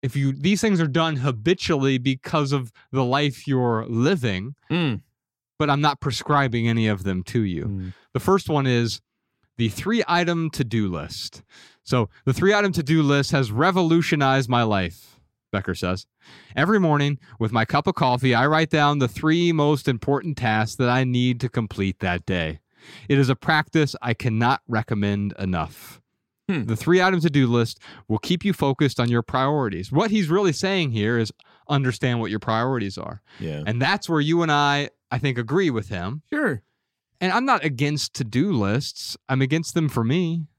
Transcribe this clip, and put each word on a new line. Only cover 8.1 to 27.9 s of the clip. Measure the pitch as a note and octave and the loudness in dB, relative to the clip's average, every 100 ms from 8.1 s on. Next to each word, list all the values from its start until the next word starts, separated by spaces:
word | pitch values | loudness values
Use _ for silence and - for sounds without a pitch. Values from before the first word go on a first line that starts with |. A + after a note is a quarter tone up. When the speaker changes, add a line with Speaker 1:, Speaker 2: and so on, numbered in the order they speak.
Speaker 1:
The | B2+ | -4
first | - F#3+ - | 0 0 2
one | D3+ C3+ | 0 2
is | B2 A#2 - _ _ _ _ _ - | 2 0 -4 _ _ _ _ _ -4
the | A2+ | -4
three-item | - - A#3 - F3 F3 E3+ D#3+ | -2 -2 -2 0 0 0 0 -2
to-do | - B2 A2 G2+ | -4 -2 -2 -2
list. | E2+ C#2+ - - - _ - - _ | -4 -8 -12 -14 -16 _ -20 -20 _
So | - B2+ G#2+ _ | -2 0 0 _
the | - | -2
three-item | B2+ F#3 G#3 G3+ | 2 4 4 2
to-do | F3 C#3 D#3+ | -2 0 2
list | D3 C#3+ C#3 | 4 2 2
has | D3 B2+ | 0 0
revolutionized | G#2+ E3 F#3 E3+ E3 E3 D#3 C3+ C3+ A#2 | 2 2 2 4 2 2 0 2 2 2
my | A#2+ | 2
life, | A#2 G2+ F2+ F2 - _ _ _ _ | 2 0 -2 -6 -20 _ _ _ _
Becker | G2+ F#2+ | -6 -4
says. | A2 F2+ F#2+ - _ - - - - | -4 -2 -4 -8 _ -20 -20 -12 -2
"Every | D#3 G#3+ | 2 4
morning | F3 D3 C#3+ C#3+ - - | 4 2 2 -2 -8 -4
with | A2 | -2
my | A2+ | 0
cup | A2 C#3+ D#3+ | 2 0 0
of | |
coffee, | - C3+ B2 B2+ | 0 0 2 2
I | A#2 C3+ | 4 4
write | D#3 D#3+ | 2 2
down | D#3 D3 D3 | 2 4 2
the | B2+ | 0
three | - D#3+ D#3+ F3 | 0 0 2 2
most | D#3+ D3 D3+ - | 2 2 2 0
important | A#2+ - C#3 F3 C#3+ | -2 0 -2 -2 -2
tasks | B2 G#2+ A2 - | 0 2 0 0
that | B2 | 2
I | B2 | 2
need | B2+ B2 B2 A#2+ | 2 2 0 0
to | B2+ | -4
complete | - A2 - G2 F#2 | -4 -6 -2 -4 -2
that | F#2+ F2 - | -2 -2 -2
day. | F#2 D#2+ D#2 _ _ - - G2+ | -2 -2 -6 _ _ -20 -20 0
It | C#3 | 2
is | C3 | 4
a | C3+ | 0
practice | - D#3 D3+ E3 D3 - | 2 0 2 0 0 -2
I | A#2+ | -6
cannot | A2+ C3 A2 A#2 C3+ - | -2 -2 2 2 0 0
recommend | A2+ A2 G#2+ G2+ G2+ G2+ - | -4 -2 -2 0 0 -4 -4
enough." | F#2+ F2 D#2+ - - - _ _ _ _ - | -4 -2 -4 -8 -20 -20 _ _ _ _ -6
Speaker 2:
Hmm. | F3+ | -6
Speaker 1:
The | A2 A2 | -4 -4
three-item | - F3+ F#3 F#3 | 2 4 4 2
to-do | D#3+ C#3+ B2+ | 2 2 2
list | A#2+ A2+ - - | 2 0 -4 -18